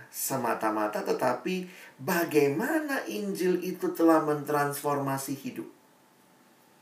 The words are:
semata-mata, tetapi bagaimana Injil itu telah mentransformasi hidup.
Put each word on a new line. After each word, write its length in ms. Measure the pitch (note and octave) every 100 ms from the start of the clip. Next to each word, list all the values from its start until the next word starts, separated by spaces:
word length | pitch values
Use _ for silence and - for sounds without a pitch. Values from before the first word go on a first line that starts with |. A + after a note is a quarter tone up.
| -
semata-mata, 960 | - - C3+ A#2+ A2+ A2 G#2+ G#2+ - -
tetapi 640 | - B2+ - - F#3 F3+ - - -
bagaimana 1040 | C3 F3 E3 D3 C#3 D3 B3+ D#4+ D4+ C4+ -
Injil 560 | G#3 G3+ - F3+ F3
itu 320 | F#3 F3 F3
telah 240 | - E3 D#3+ D3+
mentransformasi 1120 | D3 C#3 C#3+ C#3+ C#3+ D3 C#3+ C#3 C3+ - C3+
hidup. 320 | B2+ A2+ G#2+ - _ _ _ _ _ _ _ _ _ _